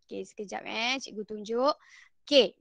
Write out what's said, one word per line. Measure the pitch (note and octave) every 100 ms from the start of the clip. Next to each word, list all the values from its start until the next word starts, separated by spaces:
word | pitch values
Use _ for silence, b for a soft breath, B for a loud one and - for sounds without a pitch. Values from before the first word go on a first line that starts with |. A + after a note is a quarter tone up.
| -
Okey, | G3 F#3+
sekejap, | - G3+ G#3+ -
eh, | A3 A#3 C4+
cikgu | - G3+ G3+
tunjuk. | G#3+ G3+ A#3 C#4 D4 b b b _ -
Okey, | C#4+ F#3+ -